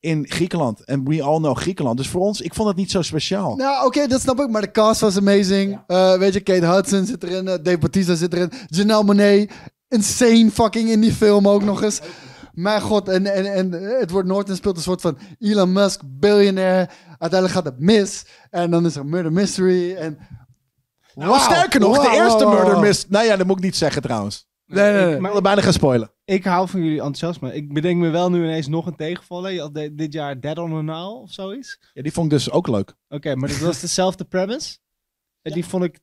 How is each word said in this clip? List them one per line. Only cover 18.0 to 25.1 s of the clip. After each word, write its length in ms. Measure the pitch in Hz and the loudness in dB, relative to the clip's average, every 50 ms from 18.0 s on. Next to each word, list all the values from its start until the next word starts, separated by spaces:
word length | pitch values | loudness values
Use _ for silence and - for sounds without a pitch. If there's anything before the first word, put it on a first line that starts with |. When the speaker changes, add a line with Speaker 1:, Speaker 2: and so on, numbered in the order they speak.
| 196 190 - - - _ - _ _ _ | 2 0 -6 -12 -16 _ -20 _ _ _
Speaker 2:
En 220 | - 175 175 170 | -4 -4 0 2
dan 140 | 170 170 170 | 2 2 2
is 100 | 170 151 | 0 -2
er 100 | 147 139 | -4 -8
murder 260 | 143 160 180 170 160 160 | -4 -4 -4 -2 -2 0
mystery. 640 | 185 202 185 196 190 185 185 185 180 175 175 185 | 0 0 -2 -2 0 2 2 2 2 0 -4 -6
En 220 | 190 160 160 151 - - - - - - _ _ _ _ _ _ _ _ _ _ _ _ _ _ | -8 -8 -10 -10 -12 -18 -20 -20 -20 -20 _ _ _ _ _ _ _ _ _ _ _ _ _ _
Speaker 1:
Nou, 140 | 135 147 185 | -8 0 2
Speaker 2:
Wauw. 120 | 240 277 | 4 4
Speaker 1:
sterker 380 | 269 240 339 339 359 359 - 269 | 4 4 4 2 2 2 2 2
nog, 160 | 214 196 233 | 4 4 4
de 60 | 277 | 4
Speaker 2:
Wauw, 220 | 285 240 220 202 226 | 4 4 4 4 4
Speaker 1:
eerste 200 | 233 226 214 214 | 4 4 4 4
Speaker 2:
wauw, 100 | 214 202 | 4 4
Speaker 1:
murder 160 | 196 185 202 | 4 4 4
Speaker 2:
wauw. 100 | 202 - 208 | 4 4 4
Speaker 1:
mystery. 280 | 208 190 - - - 190 | 4 2 0 -2 0 0
Nou 120 | 202 233 | 2 4
ja, 100 | 226 208 | 2 2
dat 120 | 190 185 | 2 2
moet 100 | 180 190 | 0 0
ik 60 | 190 180 | 0 0
niet 120 | 190 - | -4 -2
zeggen 260 | - 165 147 131 147 | 0 -2 0 -2 -2
trouwens. 460 | 120 - 123 107 101 104 - - _ _ _ _ _ | -4 -4 -4 -4 -4 -6 -8 -12 _ _ _ _ _
Speaker 2:
Nee, 260 | _ - 190 202 208 | _ 0 2 4 4
nee, 80 | 208 196 | 4 4
Speaker 3:
Ik 40 | 185 | 2
Speaker 2:
nee. 80 | 175 | 2